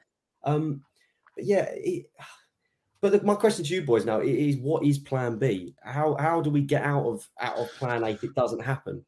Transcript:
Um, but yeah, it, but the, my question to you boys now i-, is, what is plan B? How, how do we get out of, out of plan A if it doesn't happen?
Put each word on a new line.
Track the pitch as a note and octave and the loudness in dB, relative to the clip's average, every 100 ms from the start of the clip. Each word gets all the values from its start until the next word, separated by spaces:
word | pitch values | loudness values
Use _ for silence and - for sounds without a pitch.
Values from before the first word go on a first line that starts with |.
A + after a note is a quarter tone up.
| _ _ _ _ | _ _ _ _
Um, | C#3+ D3+ D#3 C#3+ - _ _ _ _ | -2 -2 -2 -6 -12 _ _ _ _
but | - E3 | -10 -2
yeah, | G3 - | 0 0
it, | - - F3+ - _ - - _ _ _ _ _ _ | -4 -6 -6 -10 _ -20 -20 _ _ _ _ _ _
but | G3+ | 4
the, | G3+ | 4
my | G#3 G3+ | 4 4
question | A3 G#3 | 4 2
to | D3 | -2
you | F#3 | -2
boys | C#3+ A2+ | 2 2
now | G#2 A2 | 4 0
i-, | |
is, | - B2 D3 C#3 | 2 2 2 0
what | C3 - | 0 2
is | D3 C#3 | 2 2
plan | C#3 C3 A#2+ A2 | 0 -2 -2 0
B? | C#3 F#2+ F2 - | 0 0 -6 -16
How, | - C3+ D3+ C#3+ | -8 -2 0 2
how | D3+ E3 | 0 0
do | D3+ | 2
we | C#3+ | 0
get | C#3 C#3+ | 2 0
out | C#3+ C#3+ A#2 | 0 0 -2
of, | G#2 - - | -4 -10 -8
out | A#2+ - | -6 -4
of | A#2+ - | -6 -6
plan | C3 A#2 | -4 -2
A | A2+ | -2
if | G#2+ | -4
it | - | -6
doesn't | - A#2+ A2+ | -2 -2 -2
happen? | C3+ C3+ - C#3 | -4 -6 -6 -12